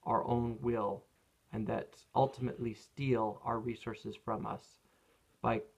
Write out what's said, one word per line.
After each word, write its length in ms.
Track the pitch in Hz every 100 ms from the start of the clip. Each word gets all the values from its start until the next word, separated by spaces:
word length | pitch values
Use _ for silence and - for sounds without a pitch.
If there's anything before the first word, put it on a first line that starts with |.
our 200 | - 117 120
own 340 | 120 117 113
will 440 | 120 117 101 98 - _ _ _ _
and 140 | - 107
that 300 | 113 - - -
ultimately 600 | - 135 - 127 - 120
steal 680 | 104 - - 139 120 110 107
our 160 | 120 117
resources 560 | 113 113 - 110 -
from 300 | - - 110
us 360 | 107 104 - - _ _ _ _ _ _
by 220 | 120 113 -